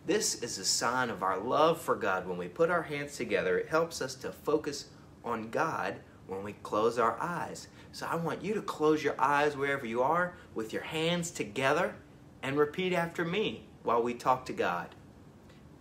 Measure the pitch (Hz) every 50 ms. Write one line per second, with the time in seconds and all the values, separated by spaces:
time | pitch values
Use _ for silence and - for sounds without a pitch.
0 | - - 170 214 220 - - - 120 120 - 101 92 - - - 135 120 120 127
1 | 127 120 107 90 95 95 95 95 101 123 131 135 156 160 165 165 - - 123 104
2 | - 101 95 92 90 92 90 87 90 87 - - 165 165 180 170 151 147 151 143
3 | 143 143 - - 143 107 104 92 87 92 90 90 - - 156 156 170 165 - -
4 | 135 131 - - - 147 - - - - 147 156 - 151 135 - - - - -
5 | - - - - - 117 117 117 110 113 113 131 151 165 139 101 92 95 - -
6 | - - - - - - 95 95 98 104 101 - - - 110 104 107 117 113 120
7 | 117 113 - - - 170 175 160 123 - - - - - - - - - - -
8 | - - 147 170 170 160 131 - - 180 220 202 - - - - 156 156 156 151
9 | 135 139 - - - 139 143 143 147 151 143 135 135 139 139 139 127 113 113 120
10 | 127 139 160 175 180 175 175 - - - - - 110 110 - 98 - - - 156
11 | 160 165 175 175 170 170 - - 147 104 101 123 131 135 143 160 185 208 - -
12 | - - - - - - - - - 131 135 147 147 147 - - 185 185 180 175
13 | 170 165 - - 170 170 175 208 220 151 110 - - - - - - 110 113 120
14 | 117 123 117 117 - 139 127 127 - - 107 104 110 92 87 87 85 - - -
15 | - - - - - - - - - - - - - - - -